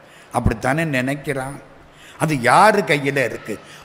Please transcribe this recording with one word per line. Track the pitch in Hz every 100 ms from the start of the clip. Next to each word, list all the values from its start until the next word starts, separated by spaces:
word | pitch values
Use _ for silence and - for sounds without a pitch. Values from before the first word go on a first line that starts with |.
| - - -
அப்படித்தானே | 120 120 113 123 151
நினைக்கிறான். | 165 131 127 143 147 131 131 143 - - - - - -
அது | 156 143
யாரு | 120 151 208 202
கையில | 165 151 135 143
இருக்கு? | 117 113 - 101 - -